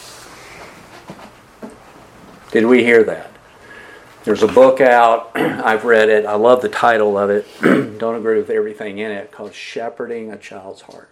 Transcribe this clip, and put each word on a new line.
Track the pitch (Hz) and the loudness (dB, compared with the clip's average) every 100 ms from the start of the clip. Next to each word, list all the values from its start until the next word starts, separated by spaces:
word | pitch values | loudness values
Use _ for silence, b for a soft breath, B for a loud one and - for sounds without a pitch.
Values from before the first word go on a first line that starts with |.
| - - - - - - - - - - - - - - _ _ 220 - - - - - - - - | -20 -20 -20 -20 -20 -20 -20 -20 -20 -20 -20 -20 -20 -20 _ _ -20 -20 -20 -20 -20 -20 -20 -20 -6
Did | 120 | -2
we | 113 127 | 2 2
hear | 120 117 | 4 4
that? | 104 82 - - B B B B B B B B | 2 -2 -12 -20 B B B B B B B B
There's | - 101 | -4 0
a | 107 | 2
book | 117 131 131 | 6 4 6
out. | 127 120 117 117 - | 4 6 4 2 -4
<clears throat> | |
I've | - 160 - 120 110 | -6 -4 -2 -2 -2
read | 120 113 107 | 2 4 4
it. | 107 104 | 2 0
I | |
love | 104 117 123 | 0 2 2
the | 104 | 0
title | - 120 113 104 101 | 0 2 2 2 0
of | 101 | 0
it. | 104 - - | -2 -4 -4
<clears throat> | - 143 127 107 | 0 0 -2 -6
Don't | 113 | -8
agree | 117 110 110 | -4 -2 -2
with | 104 | -2
everything | 110 107 107 110 101 | -4 -4 -8 -12 -10
in | 107 | -10
it, | 101 - | -10 -14
called | - 104 | -18 -18
Shepherding | - - - 113 - 120 117 110 | -16 -14 -12 -12 -10 -10 -10 -12
a | 101 | -16
Child's | - 101 95 95 | -18 -20 -18 -20
Heart. | - 85 87 | -20 -20 -20